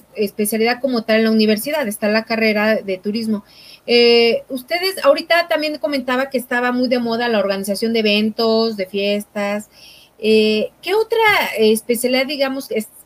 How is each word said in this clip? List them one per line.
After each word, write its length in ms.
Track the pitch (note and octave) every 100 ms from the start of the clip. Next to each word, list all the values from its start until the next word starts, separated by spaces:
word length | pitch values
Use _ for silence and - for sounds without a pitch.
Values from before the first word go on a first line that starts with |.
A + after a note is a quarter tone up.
| - -
especialidad 640 | G3+ - G#3 A3 A3+ B3
como 240 | C4+ A#3+
tal 140 | A3 A3
en 60 | A3+
la 60 |
universidad, 560 | A3 G#3+ G#3+ B3+ D#4 A#3
está 200 | G#3 G#3
la 160 | A3
carrera 520 | A3 A3+ A3 G#3 G#3+ A3
de 220 | G3 F#3
turismo. 440 | G#3 A3 A3 G#3 - - - - -
Eh, 560 | A#3+ A#3 A#3 A#3 A3 -
ustedes, 540 | C4 - E4+ F#4+ F#4+
ahorita 440 | C#4 D4 E4+ E4+ E4+
también 300 | D#4 D4+ D4+
comentaba 500 | D#4 C#4 B3+ B3+ C4+
que 80 | B3+
estaba 340 | B3 B3 B3
muy 160 | B3 B3
de 120 | B3
moda 280 | A#3 A3+ A#3+
la 120 | G#3+
organización 540 | G3 G3 G3 G3 A3+
de 60 | A3+
eventos, 760 | G#3+ G#3 A3 G#3+ A3+ A3+ A3+ G#3+
de 80 | F#3
fiestas. 840 | G3+ G3+ G#3 G#3 G#3+ G3+ G#3 - - - - - _
Eh, 520 | G#3+ A3 G#3+ G#3+ G3 -
¿qué 120 | F4
otra, 240 | G#4 A4 A4+ A4 F#4+ G#3 -
eh, 140 | A3
especialidad, 560 | A3 - A#3 B3 B3+ C4+
digamos, 420 | D4 C4+ C4+ -
es 160 | A3 - -